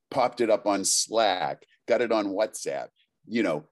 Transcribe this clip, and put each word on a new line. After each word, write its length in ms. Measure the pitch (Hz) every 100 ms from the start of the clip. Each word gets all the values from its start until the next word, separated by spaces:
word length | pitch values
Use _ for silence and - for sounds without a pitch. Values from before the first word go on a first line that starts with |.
| -
popped 300 | 139 123 -
it 100 | 113
up 160 | 104 104
on 180 | 98
Slack, 800 | 95 - - 110 107 92 73 69 _ _ -
got 120 | 117
it 100 | 120
on 140 | 110 101
WhatsApp, 640 | 95 110 - - 69 60 _ _ _ -
you 140 | 113
know, 220 | 98 76 -